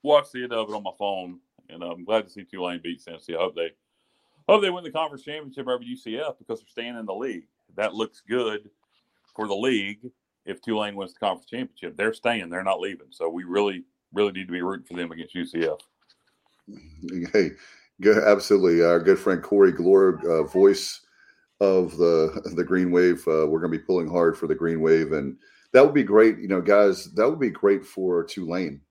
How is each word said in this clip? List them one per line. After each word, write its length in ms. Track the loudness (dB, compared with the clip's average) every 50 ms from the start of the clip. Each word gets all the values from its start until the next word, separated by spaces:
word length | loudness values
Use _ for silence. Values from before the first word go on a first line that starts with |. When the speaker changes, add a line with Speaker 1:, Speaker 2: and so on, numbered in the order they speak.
Speaker 1:
watch 280 | 2 4 4 4 4 0
the 120 | -10 -10 -8
end 80 | -4
of 160 | -4 -4 -4 -4
it 60 | -8
on 80 | -8
my 100 | -8 -10 -10 _
phone, 420 | -6 -6 -6 -6 -10 -12 -16 -20 _ _ _ _ _ -20
and, 140 | -16 -14
uh, 80 | -12 -12
I'm 140 | -12 -12 -4
glad 200 | -2 -2 -2 -2
to 60 | -4
see 140 | -18 -20 -20
Tulane 360 | _ -10 -8 -8 -8 -8 -8
beat 200 | -10 -12 -12 -12
Cincy. 320 | _ -20 -20 -18 _ -10 -6
I 40 | -4
hope 180 | -6 -6 -4
they, 160 | -6 -8 -8 _ _ _ _ _ _ _ _ _ _ _ _ _ _ _ 2
hope 140 | 2 2
they 80 | 2 -2
win 140 | -6 -8 -12
the 60 | -10
conference 340 | -6 -6 -6 -6 -8 -16 _
championship 420 | -14 -14 -14 -16 -16 -16 -12 -6
over 160 | -6 -6 -6
U 140 | -6 -12 -16
C 220 | -14 _ -10 -8 -8
F 160 | -8 -10 -10 _
because 220 | _ -12 -12 -12
they're 80 | _ _
staying 280 | _ -12 -12 -10 -10
in 100 | -12 -10
the 80 | -10 -8
league. 320 | -8 -8 -8 -10 -12 _ _ _ _ _ _ _
That 200 | -6 -6 -4 -4
looks 280 | -6 -8 -8 _ _ _
good 440 | -6 -4 -4 -2 -4 -6 -8 _ -18 _ _ _ _ _ _ _ _ _ _ _ _ _
for 140 | -10 -6 -6
the 60 | -6
league 560 | -4 -2 -2 -2 -2 -2 -6 -10 _ -18 -20 _ _ _ _ _ _ _
if 160 | -14 -14 -12
Tulane 360 | _ -4 -4 -4 -4 -6 -8
wins 180 | -10 -12 -14 _
the 60 | _
conference 280 | -4 -4 -4 -4 _ _
championship. 480 | -10 -10 -10 -10 _ _ -14 -14 -6
They're 160 | -4 -4 -4
staying. 380 | -4 -2 -4 -2 -2 -2 -6 -8
They're 140 | -8 -6 -2
not 160 | -2 -2 -2
leaving. 260 | -4 -8 -10 -12 -18 _
So 180 | -10 -8 -6 -6
we 160 | -6 -8 -10
really, 400 | -4 -2 0 0 0 -2 -6 -14 _ _ _ _ _
really 200 | -2 -2 -2 -2
need 140 | -2 -8 -10
to 60 | -8
be 100 | -6 -6
rooting 240 | -4 -6 -6 -8 -12
for 80 | _ -10
them 180 | -10 -10 -10
against 220 | -10 -14 -16 -12 -8
U 120 | -10 -10
C 180 | -6 -4 -4 -2
F. 140 | -2 -4 -8 _ _ _ _ _ _ _ _ _ _ _ _ _ _ _ _ _ -20 -20 -20 -20 -20 -20 -16 -14 -10 -8 -8 -8 0
Speaker 2:
Hey, 200 | 2 2 2 0 -4 _ -20 -20 -20 _ _ _ _ _
good, 220 | 4 4 4 6
absolutely. 640 | 6 4 4 2 4 2 2 4 4 4 4 4 4
Our 160 | 4 4 4
good 180 | 4 4 4 4
friend 240 | 2 -2 -2 -2
Corey 300 | -2 0 6 6 6 6
Glore, 500 | 6 2 4 6 6 6 6 4 2 0 -2
uh, 200 | 0 0 0 0
voice 560 | 0 4 6 6 6 6 4 -4 -10 -12 -14 _ _ _ _ _ _ _ _ _ _ _ _
of 360 | 2 4 4 2 2 0 0
the, 560 | 2 2 4 4 4 2 0 -2 -8 -10 -6 -4
the 80 | -4 -2
Green 260 | 0 0 0 2 2
Wave. 360 | 4 4 4 4 2 0 -2
Uh, 200 | -2 0 0 0
we're 140 | 0 -2 -2
gonna 100 | -2 -4
be 80 | -6 -6
pulling 300 | -4 -2 -2 -2 -2 -2
hard 280 | 0 2 2 2 0
for 120 | -2 -4 -4
the 60 | -4
Green 260 | -2 -2 -4 -2 0
Wave, 320 | 2 4 4 2 2 -2
and 240 | -4 -4 -4 -8 -10 _ _ _ _ _ _ _
that 120 | 6 6 6
would 100 | 8 4
be 80 | 0
great. 360 | 0 4 6 6 6 6 4 0
You 100 | -4 -4
know, 120 | -4 -2
guys, 460 | 2 4 4 6 6 4 2 -2 -10 -8 -2
that 140 | 0 0 0
would 120 | 0 -2
be 100 | -4 -4
great 360 | -4 0 2 2 2 2 -2
for 380 | -12 -10 -6 -4 -2 -2 -2 -4
Tulane. 560 | -6 -10 -10 -8 -6 -6 -6 -6 -6 -10 -14 _ _